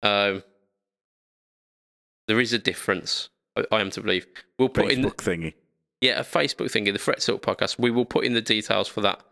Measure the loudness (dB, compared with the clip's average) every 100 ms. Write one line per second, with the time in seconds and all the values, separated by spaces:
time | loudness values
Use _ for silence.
0 | 2 2 2 0 -8 _ _ _ _ _
1 | _ _ _ _ _ _ _ _ _ _
2 | _ _ -2 0 2 0 -2 -4 -2 -2
3 | -2 -8 -8 _ _ -6 0 0 0 -4
4 | -2 -2 -2 -20 -20 _ 0 2 2 2
5 | 0 -2 -4 -4 -6 -10 _ _ _ _
6 | 0 0 0 0 0 -2 -2 0 0 0
7 | 0 0 0 -2 -2 0 -2 0 0 2
8 | 2 2 2 0 0 0 2 0 0 0
9 | -2 -2 _